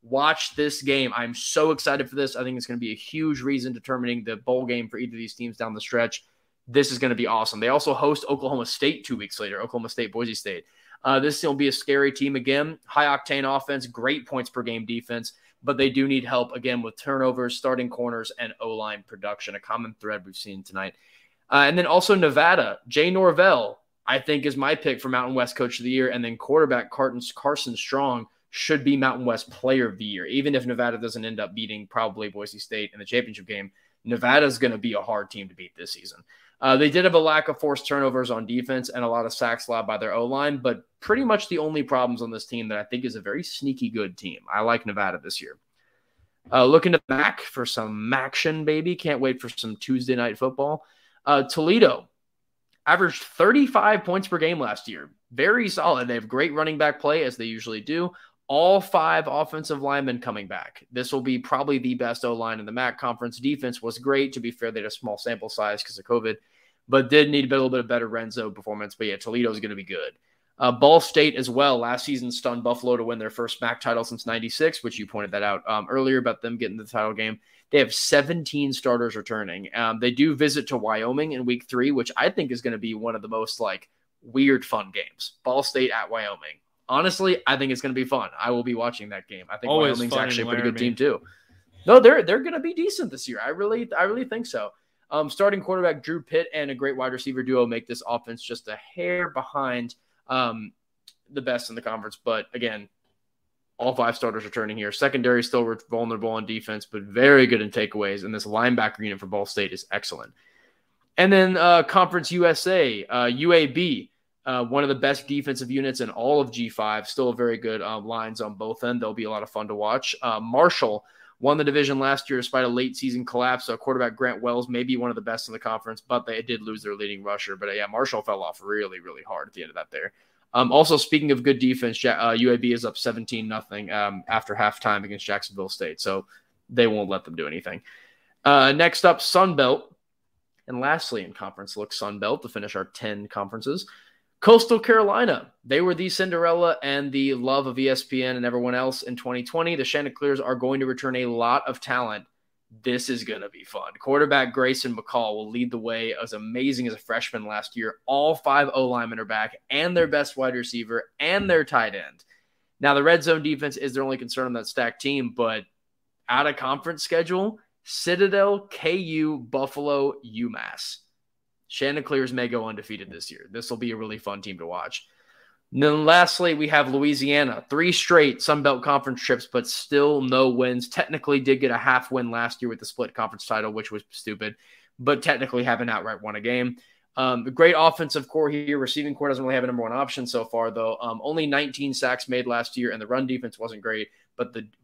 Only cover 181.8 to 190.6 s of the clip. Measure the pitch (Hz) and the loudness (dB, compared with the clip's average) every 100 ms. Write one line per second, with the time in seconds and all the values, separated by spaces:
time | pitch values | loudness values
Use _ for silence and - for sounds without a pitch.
181.8 | 131 127 - 131 120 117 117 - 120 113 | 2 2 2 -4 -2 -4 -4 -4 -8 -8
182.8 | - - 113 - 110 101 - 110 107 107 | -10 -8 -8 -4 -6 -6 -4 -4 -4 -6
183.8 | 104 107 - - - 104 107 - _ _ | -8 -10 -12 -14 -12 -8 -8 -10 _ _
184.8 | _ - 127 131 151 131 131 123 123 120 | _ -4 0 2 2 0 0 0 0 0
185.8 | 120 107 104 98 107 104 113 123 123 120 | 0 -4 -4 -8 -8 -6 -4 -2 -2 -6
186.8 | _ _ _ - 131 120 123 131 165 156 | _ _ _ -4 -2 -2 -2 6 8 8
187.8 | 160 160 151 151 135 156 147 147 147 143 | 6 4 -2 -4 -2 0 0 0 -2 -2
188.8 | 127 151 147 139 143 131 131 131 123 123 | -2 -4 -4 -2 -2 -2 0 0 0 -2
189.8 | 113 127 135 - 123 123 110 117 | -2 -2 -4 -4 -4 -4 -2 -2